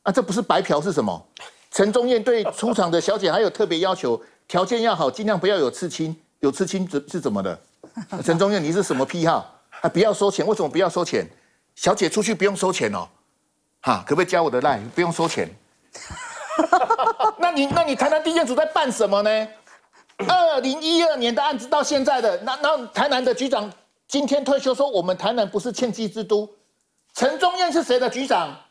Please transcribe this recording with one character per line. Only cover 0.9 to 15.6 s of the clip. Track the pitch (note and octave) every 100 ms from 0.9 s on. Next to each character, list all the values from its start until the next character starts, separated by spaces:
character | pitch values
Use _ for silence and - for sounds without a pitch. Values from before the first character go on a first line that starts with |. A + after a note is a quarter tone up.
什 | D3+
么？ | G#2+ E2 - - - _ _
陈 | - A3
宗 | A#3+ A#3+
彦 | A#3+
对 | G#3+ A#3 G3
出 | - A3+
场 | A3 F3
的 | E3
小 | - G#3
姐 | F#3
还 | F3+
有 | G3+
特 | - G3+
别 | E3
要 | F#3 F3+
求， | C3 A2+ - _ _
条 | E3+ F#3
件 | A#3
要 | A3+
好， | F3 C#3+
尽 | D#3+ G#3+
量 | F#3+
不 | F#3
要 | G3
有 | C3
刺 | - F3
青。 | - D#3+ D#3+ _ _
有 | C#3
刺 | C#3 F#3
青 | F#3+ F#3
是， | C#3+ C#3+
是 | F3+
怎 | C#3
么 | G2+
的？ | F#2+ E2 _ _ - - - - -
陈 | E3
宗 | G3
彦， | G#3
你 | D3+
是 | F3+
什 | F#3+
么 | C#3 B2+
癖 | F3 D#3+
好？ | C3+ - - _ -
啊， | E3
不 | E3+
要 | G#3+
收 | F#3+ G3+
钱， | F#3+ E3+
为 |
什 | G#3
么 | D#3
不 | D#3
要 | F#3
收 | F3+ E3+
钱？ | A2+ E2 - _ _ _ -
小 | -
姐 | F#3 E3
出 | -
去 | G#3+
不 | G3
用 | G3 G3
收 | F#3+
钱 | F#3 A2+
哦。 | G2+ E2+ _ _ _ _ _ _ _
哈， | - G#2 -
可 |
不 | D#3
可 |
以 | F3+
加 | F3
我 | D#3+
的 | B2
赖？ | D3 A#2 A2+ -
不 |
用 | F3
收 | E3 E3
钱。 | - E2 -